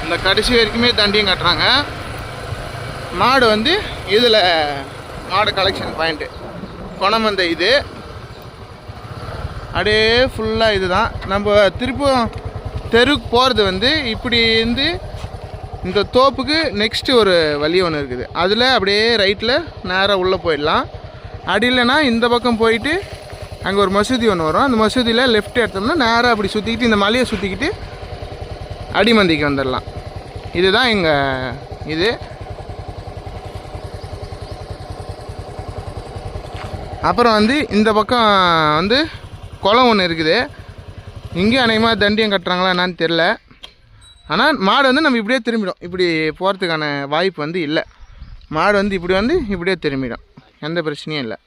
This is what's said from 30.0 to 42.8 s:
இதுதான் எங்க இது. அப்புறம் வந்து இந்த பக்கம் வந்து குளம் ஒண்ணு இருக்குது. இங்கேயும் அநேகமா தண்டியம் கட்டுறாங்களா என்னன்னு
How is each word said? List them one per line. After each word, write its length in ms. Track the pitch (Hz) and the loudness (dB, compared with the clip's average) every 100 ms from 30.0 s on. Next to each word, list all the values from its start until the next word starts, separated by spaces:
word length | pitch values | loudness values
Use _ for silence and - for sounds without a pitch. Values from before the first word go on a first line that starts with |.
| - - - - - | -12 -14 -14 -14 -8
இதுதான் 340 | 170 185 202 254 214 | 0 2 4 4 2
எங்க 140 | 170 143 139 131 127 131 - - - | 4 4 2 0 -4 -8 -12 -12 -6
இது. 240 | 156 196 262 - - - - - - - - - - - - - - - - - - - - - - - - - - - - - - - - - - - - - - - - - - - - - - - - | -2 0 -2 -8 -14 -14 -12 -12 -12 -12 -12 -12 -12 -12 -12 -12 -14 -12 -12 -12 -12 -12 -12 -12 -12 -12 -12 -12 -12 -12 -12 -12 -12 -12 -12 -12 -12 -12 -10 -10 -12 -12 -12 -10 -10 -12 -12 -10 -10 -10 -6
அப்புறம் 320 | 156 180 240 | -2 2 2
வந்து 340 | 214 214 285 262 | 4 2 2 0
இந்த 240 | 196 214 | 2 2
பக்கம் 340 | 214 208 247 220 202 180 165 156 151 | 2 2 2 4 4 4 4 4 2
வந்து 320 | 190 247 311 - - - - - | 2 0 0 -6 -18 -18 -18 -4
குளம் 280 | 196 226 254 | 2 4 6
ஒண்ணு 140 | 214 180 | 4 2
இருக்குது. 300 | 165 156 190 277 - - - - - - - - | 0 2 2 0 -6 -18 -18 -18 -18 -16 -16 -10
இங்கேயும் 320 | 165 196 240 240 | 0 2 2 2
அநேகமா 260 | 220 226 220 | 2 2 4
தண்டியம் 300 | 208 214 220 | 2 2 2
கட்டுறாங்களா 380 | 196 175 180 185 | 0 0 0 2
என்னன்னு 280 | 180 | 2